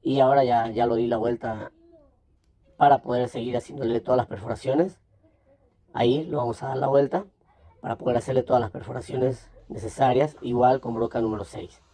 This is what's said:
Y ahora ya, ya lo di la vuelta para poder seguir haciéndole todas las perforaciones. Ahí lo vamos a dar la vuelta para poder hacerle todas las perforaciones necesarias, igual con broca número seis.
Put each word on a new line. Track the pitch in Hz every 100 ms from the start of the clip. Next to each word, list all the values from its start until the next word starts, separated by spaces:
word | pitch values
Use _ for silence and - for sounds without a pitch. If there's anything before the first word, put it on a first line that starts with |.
Y | - 135
ahora | 131 139
ya, | 127 117 117
ya | 110 117
lo | 113
di | 117
la | 117
vuelta | 117 117 - 110 - _ _ - _ _ _ _ _ _ _ -
para | 143 135
poder | - 120 123
seguir | 123 120 120
haciéndole | - - 113 117
todas | - 123
las | 110
perforaciones. | 98 110 107 131 135 190 - _ _ _ _ _ _ _ _ _
Ahí | - 117 139
lo | 160 147
vamos | 120 113
a | -
dar | 131
la | 135
vuelta | 139 139 180 202 _ _ _ - _
para | - 117
poder | - 120
hacerle | - 131
todas | 123 123
las | 107
perforaciones | - - 123 - 127 127 120 - - -
necesarias, | 104 110 - 113 123 147 -
igual | 120 120 123 -
con | 120
broca | 113 113 117
número | 110 107
seis. | 98 87 87 - _